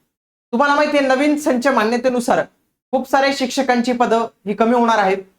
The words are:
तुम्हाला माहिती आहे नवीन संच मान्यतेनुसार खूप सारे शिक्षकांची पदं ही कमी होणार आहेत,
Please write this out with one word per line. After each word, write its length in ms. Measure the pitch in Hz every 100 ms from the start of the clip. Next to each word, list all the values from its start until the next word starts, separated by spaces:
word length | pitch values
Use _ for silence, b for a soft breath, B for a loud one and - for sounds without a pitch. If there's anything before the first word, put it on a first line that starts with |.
| _ _ _ _ _
तुम्हाला 220 | 233 285 294
माहिती 220 | 294 285
आहे 100 | 269
नवीन 300 | 262 294 294
संच 300 | 302 247 269
मान्यतेनुसार 760 | 240 214 240 262 247 240 175 147 _ _ _ _
खूप 160 | 262 254
सारे 240 | 285 277
शिक्षकांची 600 | 277 254 269 269 247 240
पदं 320 | 247 233 226 226 _ 196
ही 60 |
कमी 220 | 208 226 240
होणार 220 | 233 226
आहेत, 200 | 190 196 190